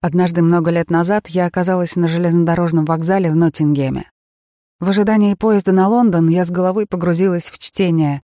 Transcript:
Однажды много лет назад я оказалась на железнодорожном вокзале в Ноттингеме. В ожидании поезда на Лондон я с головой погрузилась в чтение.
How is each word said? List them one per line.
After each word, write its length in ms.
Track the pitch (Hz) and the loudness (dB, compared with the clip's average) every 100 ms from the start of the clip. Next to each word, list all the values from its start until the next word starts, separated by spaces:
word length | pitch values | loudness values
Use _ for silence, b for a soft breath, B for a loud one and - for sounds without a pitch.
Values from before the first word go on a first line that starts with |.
Однажды 400 | 175 165 180 170 | -2 0 0 0
много 300 | 165 170 165 | 2 2 0
лет 180 | 170 165 | -2 -2
назад 400 | 170 175 208 - | -2 0 -2 -2
я 160 | 170 | -4
оказалась 520 | 175 185 180 185 175 - | -2 -2 -2 -2 -2 -2
на 120 | 165 | -2
железнодорожном 800 | 165 175 170 170 170 170 165 156 | 0 0 0 0 0 0 0 0
вокзале 440 | 160 160 190 180 | -2 0 0 0
в 60 | 156 | 2
Ноттингеме. 720 | 170 - 151 143 135 131 - _ _ _ _ _ _ _ | 0 0 -2 0 -2 -4 -10 _ _ _ _ _ _ _
В 80 | 175 | -2
ожидании 460 | 196 202 214 208 | 0 2 2 2
поезда 380 | 202 220 208 190 | 0 0 0 2
на 140 | 190 185 | 2 2
Лондон 440 | 233 240 170 165 | 2 2 2 2
я 120 | 170 | 2
с 60 | 175 | 0
головой 360 | 175 185 190 208 | 0 -2 -2 -4
погрузилась 640 | 185 175 170 190 175 - | -4 -2 0 0 0 -6
в 80 | - | -10
чтение. 640 | - - 185 165 151 139 | -12 -2 0 2 0 -2